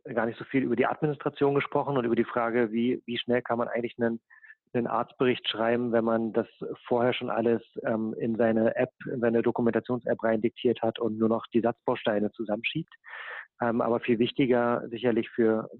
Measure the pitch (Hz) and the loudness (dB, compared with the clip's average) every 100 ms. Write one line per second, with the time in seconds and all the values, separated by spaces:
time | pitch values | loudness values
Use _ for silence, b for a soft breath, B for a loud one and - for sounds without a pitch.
0 | - 117 113 - - 135 117 120 120 117 | -8 -2 -2 -4 -4 -2 0 2 0 0
1 | 151 139 147 - 143 143 - 147 131 139 | -2 -2 -4 0 2 2 0 -2 0 0
2 | 117 117 113 120 113 120 113 113 120 123 | 0 2 0 0 0 2 0 0 0 -2
3 | - 117 - 123 - 117 120 117 117 - | -4 -6 0 0 0 -2 -2 -2 -4 -2
4 | 117 117 _ B B B _ 123 - 117 | -2 -2 _ B B B _ -4 -2 -2
5 | 123 - 127 117 - 107 113 120 123 113 | -4 0 0 2 -2 0 0 2 2 2
6 | 113 113 113 117 - - - - - 123 | 2 0 0 -2 -2 -6 -12 -10 -2 2
7 | 123 113 123 107 117 113 - - 135 110 | 2 0 -2 0 2 2 -2 -8 -4 -2
8 | 110 - 117 110 113 113 113 123 127 - | -2 -4 -2 2 2 4 2 2 -2 -4
9 | - 135 117 117 117 120 117 110 - 123 | -8 -2 2 2 2 2 0 0 -2 -4
10 | - 123 113 113 107 - 123 110 113 - | -2 -2 0 0 0 0 0 0 -2 -2
11 | 113 110 110 113 - 117 113 - - 120 | -4 0 0 0 0 0 0 -2 -4 -2
12 | 117 104 104 - 107 107 - 156 - - | 0 0 -2 -4 -6 -4 -4 -6 -8 -14
13 | B B B B B - 120 117 117 117 | B B B B B -4 -2 0 0 0
14 | - 110 120 - 131 123 120 120 123 113 | 2 2 2 2 2 4 2 0 -4 -2
15 | 120 113 113 - 110 110 - | 0 0 0 2 4 4 -2